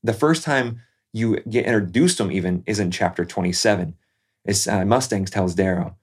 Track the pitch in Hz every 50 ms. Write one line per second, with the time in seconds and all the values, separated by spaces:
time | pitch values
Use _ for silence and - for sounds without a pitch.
0 | - 113 110 - 147 151 165 160 - 160 143 135 123 120 117 117 _ _ _ _
1 | _ _ - 110 113 113 107 - - 117 110 120 - - 117 107 101 87 90 120
2 | 165 180 175 - 107 95 69 95 85 92 90 90 - - 107 101 101 87 90 -
3 | 101 85 - - 85 - - 101 90 90 87 - - 113 104 90 90 78 82 _
4 | _ _ _ _ _ _ _ _ _ 98 101 - - - 107 98 92 101 117 131
5 | 127 - 110 98 95 95 - 101 92 90 85 92 95 95 90 87 85 82 - _